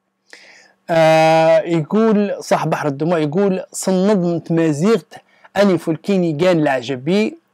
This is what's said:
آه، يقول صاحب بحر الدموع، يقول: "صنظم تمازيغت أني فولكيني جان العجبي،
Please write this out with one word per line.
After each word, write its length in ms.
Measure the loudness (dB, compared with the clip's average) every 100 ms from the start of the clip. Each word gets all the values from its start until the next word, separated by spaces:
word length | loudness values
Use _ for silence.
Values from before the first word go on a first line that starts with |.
| _ _ _ -20 -20 -20 _ _ -2
آه، 680 | 2 4 4 4 4 4 2
يقول 760 | 2 -4 0 0 2 2 0 -4
صاحب 300 | -4 -2 -2
بحر 180 | -4 -4
الدموع، 300 | -4 -2 -2
يقول: 460 | -2 -2 -2 -2 -8
"صنظم 680 | -8 -2 0 2 0 0 -4
تمازيغت 720 | -2 0 0 0 0 0 -4 -20 _ _ _ 0
أني 200 | 2 0
فولكيني 540 | -2 -6 -2 -2 -2
جان 280 | 0 0 2
العجبي، 800 | 0 -2 -6 -8 -2 -2 -2 -8 _